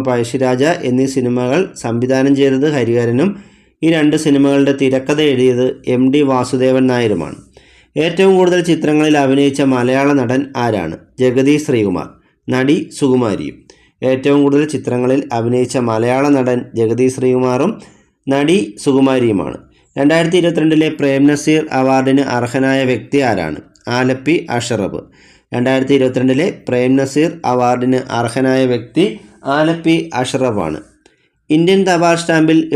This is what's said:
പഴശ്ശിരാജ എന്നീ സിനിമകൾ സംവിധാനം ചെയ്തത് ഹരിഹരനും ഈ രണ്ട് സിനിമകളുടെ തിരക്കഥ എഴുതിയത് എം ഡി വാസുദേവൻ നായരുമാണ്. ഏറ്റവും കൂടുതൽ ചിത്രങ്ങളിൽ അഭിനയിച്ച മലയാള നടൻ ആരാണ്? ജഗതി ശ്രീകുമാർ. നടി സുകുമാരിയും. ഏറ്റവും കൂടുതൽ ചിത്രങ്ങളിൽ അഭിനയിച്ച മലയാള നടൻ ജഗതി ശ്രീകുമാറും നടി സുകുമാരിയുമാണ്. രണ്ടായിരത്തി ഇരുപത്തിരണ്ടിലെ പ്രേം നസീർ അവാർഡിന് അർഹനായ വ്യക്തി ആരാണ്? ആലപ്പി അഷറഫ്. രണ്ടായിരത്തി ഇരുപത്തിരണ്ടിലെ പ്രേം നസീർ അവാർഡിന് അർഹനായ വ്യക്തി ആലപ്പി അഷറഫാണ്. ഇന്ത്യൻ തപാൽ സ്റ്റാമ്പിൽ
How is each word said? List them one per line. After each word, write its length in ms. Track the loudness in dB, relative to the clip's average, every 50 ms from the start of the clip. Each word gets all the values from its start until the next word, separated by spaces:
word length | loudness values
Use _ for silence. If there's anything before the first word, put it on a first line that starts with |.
| 0
പഴശ്ശിരാജ 560 | 0 -2 -2 -2 -2 -2 -2 -2 0 0 0 0 0 -2 -2 -2 -2
എന്നീ 180 | -2 0 -2 -2 -2
സിനിമകൾ 440 | -2 -2 -2 -2 -2 -2 0 0 -2 -2 -4 -8 -10 -8
സംവിധാനം 500 | -6 -4 -2 -2 0 0 2 2 2 2 2
ചെയ്തത് 280 | 2 2 2 2 0 0 0
ഹരിഹരനും 520 | 0 0 0 0 0 0 0 0 0 0 -2 -2 -6 -14 -20 _ _ _ _ _ -2
ഈ 80 | 0 0 2
രണ്ട് 200 | 2 2 2 2 0 2
സിനിമകളുടെ 500 | 2 2 4 4 4 4 2 2 2 0 0
തിരക്കഥ 380 | 0 0 0 0 -2 -2 -2 0 0 0
എഴുതിയത് 360 | 2 2 2 2 2 2 0 -2 -2 -4 -4 -2 0
എം 100 | 2 2 2 2
ഡി 80 | 2 2 2
വാസുദേവൻ 540 | 2 0 0 -2 -2 0 2 2 2 2 2 2
നായരുമാണ്. 460 | 2 2 0 0 -2 -2 -6 -8 -12 -16 -20 -20 _ -20 _ _ _ _ _ _ -4
ഏറ്റവും 380 | -2 -2 -2 0 2 4 4 4 4
കൂടുതൽ 220 | 4 4 2 2 2 0
ചിത്രങ്ങളിൽ 460 | 0 0 0 0 2 2 2 2 2 2 2
അഭിനയിച്ച 380 | 2 2 2 2 2 2 0 0 2 2
മലയാള 340 | 2 0 0 0 2 2 2 2 0
നടൻ 220 | 0 0 0 -2 -2 -4 -4 -4 -2
ആരാണ്? 320 | -2 -2 -2 -4 -6 -8 -12 -16 _ _ 0 0
ജഗതി 340 | 2 2 2 2 2 2 0 0
ശ്രീകുമാർ. 440 | -2 0 0 0 0 -2 -4 -6 -10 -16 -20 _ _ _ _ _
നടി 300 | -4 -2 0 0 0 0 0 -2 -6 -6 -2
സുകുമാരിയും. 580 | 0 0 2 2 0 0 -2 -4 -6 -10 -12 -16 -20 _ -20 _ _ _ _ -6
ഏറ്റവും 380 | -2 -2 -2 0 0 2 2 2 2
കൂടുതൽ 220 | 2 2 2 0 0
ചിത്രങ്ങളിൽ 480 | -4 -6 -6 -4 -4 -2 0 0 0 -2 -2 -4 -4
അഭിനയിച്ച 400 | -4 -2 0 0 0 -2 -2 -2 -2 -2 -2
മലയാള 340 | -2 0 0 0 0 0 2 2 2
നടൻ 220 | 2 2 0 -2 -2 -4 -6 -4
ജഗതി 280 | -2 -2 0 0 0 0 0 0
ശ്രീകുമാറും 560 | 0 0 0 0 2 0 0 0 0 0 -2 -4 -6 -12 -20 -20 _ _ _ _ _ -6
നടി 280 | -2 -2 0 0 2 0 0 -2 -4 -8 -6 -2
സുകുമാരിയുമാണ്. 760 | 0 2 2 2 2 2 2 0 0 0 -2 -4 -6 -10 -12 -16 _ _ _ _ _ -4
രണ്ടായിരത്തി 420 | -2 0 2 2 2 0 2 2 2
ഇരുപത്തിരണ്ടിലെ 480 | 2 0 0 0 0 2 2 2 2 0 -2
പ്രേം 260 | -2 -2 0 2 2 2 2
നസീർ 320 | 2 2 0 0 0 0 0 -2 -2 0
അവാർഡിന് 440 | 0 2 2 2 2 2 2 2 0 0 -2
അർഹനായ 420 | -4 -2 -2 -2 0 0 0 0 0 0 0
വ്യക്തി 300 | -2 -4 -4 -2 -2 0 0 0
ആരാണ്? 300 | 0 -2 -4 -6 -8 -10 -14 _ _ _ -8 -4 -2
ആലപ്പി 380 | 0 0 0 -2 -2 -2 -2 -2 -2 -2 -4 -6
അഷറഫ്. 460 | -6 -4 -4 -4 -4 -4 -4 -6 -10 -14 -16 _ _ _ _ _ _ _ -8 -6
രണ്ടായിരത്തി 400 | -4 -2 0 0 0 0 2 2
ഇരുപത്തിരണ്ടിലെ 500 | 2 2 0 0 0 0 0 0 0 -2 -4 -4 -8 -8
പ്രേം 240 | -4 -2 0 0 2 0 0
നസീർ 300 | 0 -2 -2 -2 -2 -2 -2 -4 -4 -2
അവാർഡിന് 480 | -2 0 0 0 0 0 0 0 -2 -2 -2 -4 -4
അർഹനായ 440 | -4 -4 -4 -4 -2 0 0 0 0 0 0
വ്യക്തി 340 | -2 -4 -6 -6 -2 -2 -2 -2 -2 -8 -16 -20 -20 -10 -6 -2 -2
ആലപ്പി 380 | 0 0 0 -2 -2 0 0 0 0 -2 -4 -6 -6
അഷറഫാണ്. 600 | -6 -4 -4 -2 -2 -2 -2 -2 -4 -6 -6 -8 -12 -18 _ _ _ _ _ _ _ _ _ _ _ 0
ഇന്ത്യൻ 340 | 0 2 2 2 2 2 2 2
തപാൽ 280 | 2 2 2 2 0 0 0
സ്റ്റാമ്പിൽ 360 | 0 0 2 2 2 2 2 2 0 0